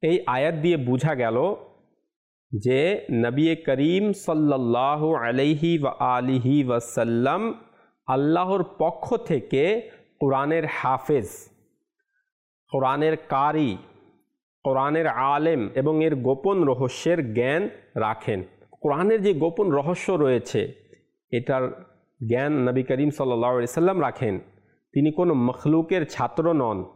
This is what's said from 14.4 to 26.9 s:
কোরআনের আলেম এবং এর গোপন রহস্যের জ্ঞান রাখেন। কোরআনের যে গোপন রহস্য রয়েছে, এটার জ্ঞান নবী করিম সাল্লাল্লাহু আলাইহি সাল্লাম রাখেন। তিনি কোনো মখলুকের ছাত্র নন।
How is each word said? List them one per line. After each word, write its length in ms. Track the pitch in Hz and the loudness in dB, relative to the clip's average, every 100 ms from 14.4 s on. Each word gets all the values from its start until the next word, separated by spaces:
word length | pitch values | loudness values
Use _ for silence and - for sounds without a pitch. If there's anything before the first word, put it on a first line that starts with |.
| _ _ | _ _
কোরআনের 440 | - 135 139 156 160 | -2 0 0 0 0
আলেম 600 | 117 135 143 156 165 98 135 | 0 0 2 2 0 -2 -2
এবং 280 | 139 156 | 0 2
এর 120 | 160 147 | 0 0
গোপন 480 | 123 135 190 196 | 0 0 0 2
রহস্যের 680 | 156 123 127 - - 170 131 | 2 0 -2 -4 -2 0 -2
জ্ঞান 360 | 110 123 151 202 - _ - | -2 0 0 -4 -8 _ -4
রাখেন। 480 | 110 110 - 101 - _ _ | -4 -4 -4 -6 -6 _ _
কোরআনের 500 | - 151 143 190 220 | -6 -2 0 2 2
যে 120 | 196 | 2
গোপন 380 | 170 160 170 202 | 2 0 0 0
রহস্য 400 | 143 143 175 - | 2 0 -4 -2
রয়েছে, 600 | 185 143 123 - 117 98 - _ - _ _ _ | 2 2 2 0 -4 -4 -6 _ -20 _ _ _
এটার 540 | 123 127 131 127 - - _ _ _ 113 | -6 -2 -2 -2 -6 -18 _ _ _ -2
জ্ঞান 260 | 117 143 | 0 0
নবী 300 | 147 123 127 | 0 0 0
করিম 260 | 131 135 147 | 0 2 2
সাল্লাল্লাহু 440 | 147 135 120 120 | 0 0 2 2
আলাইহি 200 | 127 120 | 2 0
সাল্লাম 280 | - 175 190 | 2 2 2
রাখেন। 380 | 139 - 120 95 - _ _ _ _ | -2 -2 -2 -2 -8 _ _ _ _
তিনি 200 | - 151 | 0 2
কোনো 220 | 151 180 | 2 2
মখলুকের 720 | 147 123 127 151 160 160 185 156 | 2 2 0 2 2 2 -2 -2
ছাত্র 480 | - 127 - 165 | -4 -4 0 0
নন। 300 | 165 123 101 92 | 2 0 -2 -6